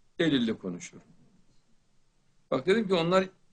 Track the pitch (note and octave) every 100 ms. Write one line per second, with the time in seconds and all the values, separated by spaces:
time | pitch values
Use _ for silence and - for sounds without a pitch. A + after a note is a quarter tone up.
0 | _ - E3 C3+ A2+ G2+ F#2+ F2 - -
1 | - - - _ _ _ _ _ _ _
2 | _ _ _ _ - C3+ D3+ A3+ F#3+ F3+
3 | E3 F#3+ F#3+ - _